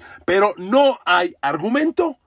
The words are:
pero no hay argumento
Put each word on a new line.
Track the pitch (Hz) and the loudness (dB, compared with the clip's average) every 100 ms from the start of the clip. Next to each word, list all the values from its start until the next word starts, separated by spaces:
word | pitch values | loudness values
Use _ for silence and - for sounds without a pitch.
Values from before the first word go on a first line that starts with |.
| - - - | -18 -10 -2
pero | 185 208 - | 2 2 -2
no | 185 262 277 - - | -2 2 2 0 0
hay | 180 180 - | 0 0 -4
argumento | 139 151 190 262 311 - 339 269 | -6 -4 -2 -2 -2 -2 -4 -6